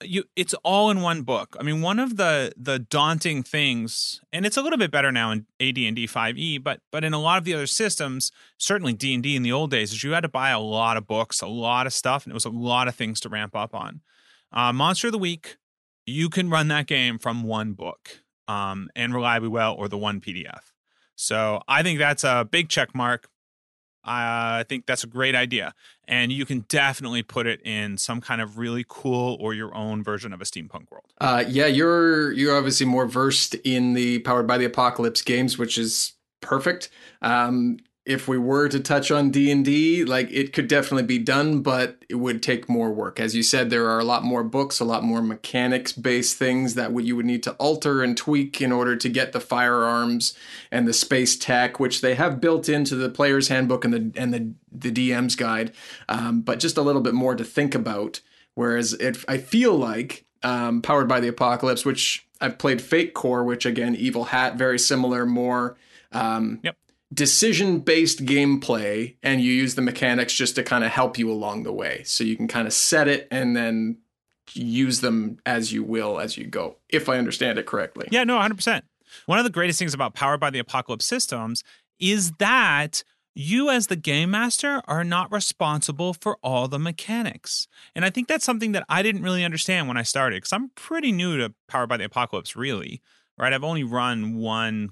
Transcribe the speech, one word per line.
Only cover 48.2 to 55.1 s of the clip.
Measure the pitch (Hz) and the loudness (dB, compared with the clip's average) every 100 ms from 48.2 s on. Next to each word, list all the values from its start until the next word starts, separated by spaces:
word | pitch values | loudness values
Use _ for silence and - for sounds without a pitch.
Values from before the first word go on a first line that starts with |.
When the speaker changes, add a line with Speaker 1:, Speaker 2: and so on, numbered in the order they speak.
| - 147 139 - | 2 2 2 0
Speaker 2:
in | 131 | 0
order | 123 123 120 | 2 2 0
to | 147 | 0
get | 123 127 | 0 0
the | 120 | -4
firearms | - 123 123 120 117 120 120 120 - - - - - | -2 0 2 4 2 2 0 0 -2 -4 -14 -18 -4
and | 120 117 | 0 2
the | |
space | 110 - 131 123 - | 2 2 2 2 0
tech, | - 123 123 120 | 2 2 2 0
which | 127 - | -2 2
they | 127 127 | 0 2
have | 170 131 | 2 2
built | 165 160 - | 2 2 2
into | 147 139 131 | 0 0 0
the | 127 | -2
player's | 123 143 139 135 | 2 4 4 4
handbook | 131 123 123 | 2 2 2
and | 120 | 2
the, | 117 110 - | 0 -2 -2
and | 123 | -2
the, | 120 113 - _ | -2 -4 -8 _
the | 131 123 | -8 -2
D | 117 127 | 0 2